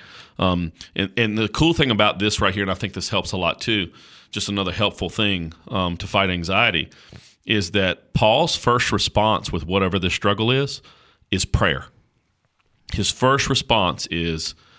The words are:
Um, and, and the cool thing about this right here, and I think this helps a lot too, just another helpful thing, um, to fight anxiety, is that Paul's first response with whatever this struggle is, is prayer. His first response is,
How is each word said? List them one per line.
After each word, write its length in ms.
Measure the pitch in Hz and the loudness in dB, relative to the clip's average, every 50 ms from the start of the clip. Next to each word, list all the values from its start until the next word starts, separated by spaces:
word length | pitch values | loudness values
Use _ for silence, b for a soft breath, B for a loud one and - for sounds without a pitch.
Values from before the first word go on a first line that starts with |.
| B B B B B B B B | B B B B B B B B
Um, 340 | 95 90 90 90 87 80 - B B B B | 0 2 2 0 -2 -4 -6 B B B B
and, 160 | - 98 - - 120 | -4 -4 -2 -2 -2
and 180 | 113 107 104 | -2 0 0
the 120 | 110 110 104 | -2 -2 -2
cool 260 | - - 156 165 160 | 0 2 2 2 2
thing 160 | - 147 127 | 2 0 2
about 280 | 110 101 107 101 - 90 | 2 2 2 2 2 2
this 220 | 101 107 - - | 0 0 0 0
right 140 | 107 95 90 | 0 0 0
here, 80 | 104 | 0
and 80 | 101 95 | -2 -2
I 40 | 92 | -2
think 200 | - - 95 - | -4 -6 -8 -6
this 160 | 95 - - | -6 -4 -2
helps 220 | 107 95 85 - | -2 -2 -2 -2
a 40 | - | -4
lot 240 | 92 87 82 - - | -2 -2 -2 -2 -2
too, 320 | - 117 110 101 87 82 - b b b b b b b | -2 -2 0 0 -2 -4 -8 b b b b b b b
just 180 | b 101 - - | b -6 -4 -2
another 240 | 101 101 95 90 | -2 -2 -2 -2
helpful 380 | 82 90 104 98 - - 98 85 | -2 0 -2 -2 -2 -4 -6 -6
thing, 420 | - - 107 101 98 87 82 80 - - - - | -2 -2 -2 0 -2 -2 -4 -8 -12 -14 -12 -6
um, 260 | - 95 92 87 87 82 | -4 -2 -2 -2 -4 -6
to 80 | 95 | -4
fight 240 | - - 101 98 92 | -2 0 2 2 2
anxiety, 580 | 90 87 82 90 95 104 120 113 92 76 65 - b b b b b b b b b b b | 0 -2 -2 -2 0 2 2 2 2 0 -4 -6 b b b b b b b b b b b
is 280 | - 110 104 92 87 | 0 0 0 0 0
that 420 | - 101 95 90 - - _ _ - | 0 0 2 0 0 -4 _ _ 0
Paul's 420 | - 117 110 117 143 170 160 - | 4 4 4 6 4 2 2 0
first 340 | - - 123 120 123 - - | 0 0 2 2 2 2 0
response 640 | 110 95 - - - 104 107 110 104 - - - | 0 0 0 0 2 2 2 4 2 0 -2 -4
with 140 | - 85 76 | -6 -6 -4
whatever 320 | 85 92 98 95 90 95 95 | 0 0 2 2 2 0 0
this 160 | 90 87 - | 0 -2 -2
struggle 360 | - - 101 104 104 110 120 | 0 0 0 0 2 0 0
is, 300 | 127 135 143 139 - - - b b b b b b b b b | 2 0 0 -2 -6 -10 -14 b b b b b b b b b
is 140 | 95 90 - | -2 -2 0
prayer. 400 | - - - 110 87 69 62 - - _ _ _ _ _ _ _ _ _ _ _ _ _ _ _ _ _ _ _ - - | 0 0 2 2 2 0 0 -6 -12 _ _ _ _ _ _ _ _ _ _ _ _ _ _ _ _ _ _ _ -6 -4
His 160 | 110 95 - | -2 0 -2
first 400 | - - 127 131 135 135 - - | 0 2 2 4 4 2 2 0
response 560 | 135 - - - 117 107 92 87 71 - - | 0 0 0 2 2 2 2 2 0 -2 -6
is, 480 | - 80 85 85 85 82 78 - - - b b b b | -6 -4 -4 -2 -2 -4 -4 -6 -6 -8 b b b b